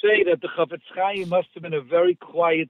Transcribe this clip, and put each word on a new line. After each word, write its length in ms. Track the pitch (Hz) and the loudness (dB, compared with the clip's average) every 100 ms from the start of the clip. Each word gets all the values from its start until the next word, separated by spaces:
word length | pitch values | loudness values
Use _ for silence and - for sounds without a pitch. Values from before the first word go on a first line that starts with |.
say 220 | 208 214 | 2 4
that 160 | 180 156 | 2 0
the 80 | 175 | -2
Chafetz 340 | 175 156 - - | -4 -4 -6 -12
Chaim 360 | 180 190 202 175 | -4 -4 -2 -2
must 200 | 180 165 | -2 -2
have 80 | 180 | -12
been 120 | 165 | -8
a 60 | 151 | -8
very 360 | 127 170 180 175 | 0 2 2 -2
quiet 520 | - 160 170 165 | -8 -2 0 0